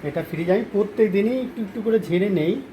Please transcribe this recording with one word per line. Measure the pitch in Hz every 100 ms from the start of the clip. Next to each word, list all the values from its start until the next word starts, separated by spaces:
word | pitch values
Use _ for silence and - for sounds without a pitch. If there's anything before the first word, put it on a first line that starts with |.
| 147
এটা | 156 156
ফ্রিজ | 156 170 190
আমি | 240
প্রত্যেক | 202 202 - 214 190
দিনই | 214 254 254
একটু | 240 208
একটু | 233 214
করে | 220 165
ঝেড়ে | 175 202 180
নেই | 156 254 -